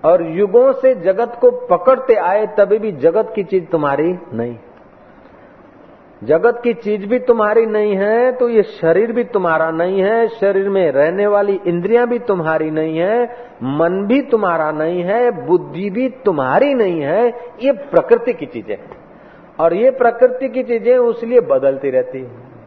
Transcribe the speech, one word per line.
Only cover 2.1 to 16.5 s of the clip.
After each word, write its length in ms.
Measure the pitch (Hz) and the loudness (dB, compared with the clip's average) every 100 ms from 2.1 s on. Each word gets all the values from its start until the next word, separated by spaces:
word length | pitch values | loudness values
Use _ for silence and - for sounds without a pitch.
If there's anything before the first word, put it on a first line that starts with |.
| 214 | 0
आए 320 | 175 208 208 | 2 0 0
तभी 300 | 208 196 214 | 0 2 2
भी 140 | 214 | -2
जगत 400 | 151 151 185 - 208 | 0 0 0 -2 -6
की 80 | |
चीज 260 | 190 185 160 | -2 -4 -2
तुम्हारी 500 | 165 147 139 165 180 - | -2 -2 0 -2 -4 -10
नहीं। 240 | 113 120 113 - - - - - - - - - - - - - - - - | -8 -8 -10 -20 -20 -20 -20 -20 -20 -20 -20 -20 -20 -20 -20 -20 -20 -20 -14
जगत 380 | 107 156 220 233 | 0 2 2 2
की 100 | 240 | -2
चीज 320 | 233 208 208 202 | -2 -4 -4 -2
भी 140 | 247 | -2
तुम्हारी 460 | 202 226 208 226 220 | 2 2 4 2 2
नहीं 300 | 214 214 190 | 0 0 0
है 360 | 208 226 254 | 0 2 0
तो 180 | 254 240 | 0 0
ये 140 | 226 | 2
शरीर 480 | 190 - 165 170 226 | 0 -2 2 2 2
भी 120 | 233 | -2
तुम्हारा 480 | 214 202 180 160 160 | -2 -2 0 0 0
नहीं 300 | 160 175 190 | 0 -2 0
है, 260 | 190 226 226 | 0 2 0
शरीर 420 | 226 196 196 196 | 0 0 0 0
में 220 | 196 170 | 0 2
रहने 360 | 135 151 185 208 | 2 0 2 2
वाली 320 | 202 202 196 175 | 2 0 -2 -2
इंद्रियां 400 | 175 185 233 240 | -2 2 2 2
भी 120 | 240 | -2
तुम्हारी 520 | 240 190 160 160 156 | -2 -2 0 0 0
नहीं 260 | 156 160 160 | -2 -4 -2
है, 260 | 180 233 233 - - - | 0 0 -2 -6 -20 -10
मन 420 | 123 143 165 185 202 | -6 -2 0 0 0
भी 140 | 269 | 0
तुम्हारा 500 | 269 233 196 165 156 | 0 -2 0 -2 -2
नहीं 320 | 156 160 180 | -2 -4 -4
है, 440 | 175 220 247 185 139 | -2 0 -2 -4 -2
बुद्धि 420 | 175 147 147 202 | -2 -2 -8 -6
भी 200 | 196 254 | -4 -4
तुम्हारी 640 | - 208 156 131 | -2 -2 0 0